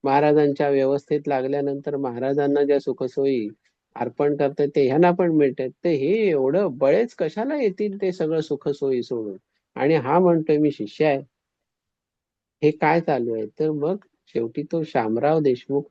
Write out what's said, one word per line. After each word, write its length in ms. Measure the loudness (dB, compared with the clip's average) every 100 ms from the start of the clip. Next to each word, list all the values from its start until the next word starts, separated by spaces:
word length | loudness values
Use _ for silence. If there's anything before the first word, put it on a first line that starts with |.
महाराजांच्या 640 | 2 2 4 4 4 2 0
व्यवस्थेत 560 | 2 2 0 _ -4 -2
लागल्यानंतर 680 | -2 -2 -2 -4 -4 -6 -6
महाराजांना 640 | -6 -4 -2 0 0 2 2
ज्या 140 | 2
सुखसोयी 640 | 0 -6 -6 -2 0 0 -4 -10 _ _ _ -8
अर्पण 400 | -8 -2 -2 0
करतायत, 320 | -2 0 -2
ते 140 | 0 2
ह्यांना 240 | 4 4
पण 180 | 4 0
मिळतायत. 380 | 2 2 0 -8 -4
तर 100 | -2
हे 220 | -2 0 0 0
एवढं 480 | 0 0 0 -2 0
बळेच 380 | 2 2 0 -4
कशाला 420 | -6 -4 -4 -2
येतील 440 | -2 -2 -6 -4
ते 100 | -4
सगळं 280 | -2 -2 -2
सुखसोयी 600 | -2 -4 -4 -4 -2 -2
सोडून? 340 | -2 -6 -6 -10 _ _ _ -4
आणि 200 | 0 0
हा 220 | 2 2
म्हणतोय, 380 | 4 2 2 2
'मी 120 | 2
शिष्य 320 | -2 -10 -2 0
आहे.' 160 | 0 -4 _ _ _ _ _ _ _ _ _ _ _ _ _
हे 80 | 0
काय 260 | 2 2 2
चालू 320 | 0 -2 -2
आहे?" 120 | -4 -8 _
तर 120 | -4
मग 320 | -2 -4 -4 _ _ _ -6
शेवटी 280 | -6 -6 -6
तो 100 | -6 -2
शामराव 540 | -2 0 0 2 2
देशमुख 420 | 2 0 -2 -4 -4